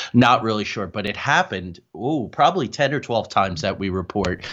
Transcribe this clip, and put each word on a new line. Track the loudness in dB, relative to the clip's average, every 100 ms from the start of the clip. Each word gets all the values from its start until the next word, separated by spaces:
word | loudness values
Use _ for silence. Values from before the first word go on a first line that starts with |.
| 0
Not | 4 6 6
really | 2 -2 -2
sure, | -6 -8
but | -6 -6
it | -4
happened, | 0 2 2 -2 -8 -12 -16 -8
ooh, | -2 -2 -2
probably | 2 4 4 -2
ten | 0 0
or | 0
twelve | -2 -2 0
times | 0 0 0
that | -4 -2
we | -2
report. | -4 -4 -2 -2 -2 -8